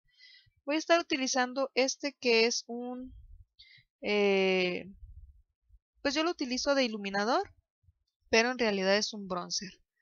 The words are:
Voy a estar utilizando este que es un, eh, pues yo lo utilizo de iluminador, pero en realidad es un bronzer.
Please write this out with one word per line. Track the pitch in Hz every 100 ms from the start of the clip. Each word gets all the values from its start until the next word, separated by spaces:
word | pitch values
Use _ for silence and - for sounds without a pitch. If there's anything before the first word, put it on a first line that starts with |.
| _ _ - - _ _
Voy | - 311
a |
estar | - 339
utilizando | 330 302 262 262 247 254 262
este | - 262 - 285 -
que | 247 226 226
es | 233 -
un, | 240 247 247 254 - - - - _ - - _ _
eh, | 196 208 202 196 190 185 180 180 185 202 - - - - _ _ _ - _ _
pues | -
yo | 277
lo | 320
utilizo | 349 269 247 294
de | 277
iluminador, | 247 214 196 196 208 302 403 _ _ _ _ _ _ _ -
pero | 226 240
en | 254
realidad | 226 202 190 202
es | 208
un | 214 196
bronzer. | 180 175 - 185 - _ _